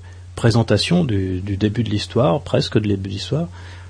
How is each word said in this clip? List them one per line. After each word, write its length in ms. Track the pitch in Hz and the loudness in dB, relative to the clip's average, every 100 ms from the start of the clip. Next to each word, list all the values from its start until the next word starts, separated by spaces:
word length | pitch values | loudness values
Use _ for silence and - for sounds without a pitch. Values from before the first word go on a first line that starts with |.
| - - - - | -8 -18 -16 0
présentation 680 | 120 113 110 104 - 175 | 2 4 4 2 4 2
du, 360 | 101 101 95 92 | 2 0 0 -2
du 180 | 98 98 | -4 0
début 240 | 104 104 | 0 0
de 60 | 110 | -2
l'histoire, 520 | 104 - - 147 156 | -2 0 2 2 2
presque 360 | - 113 - 113 | 0 0 2 2
de 100 | 104 | 2
début 220 | 98 98 | 0 -2
de 40 | 98 | -6
l'histoire, 320 | - 135 170 - - - - | -4 -4 -4 -8 -16 -16 -18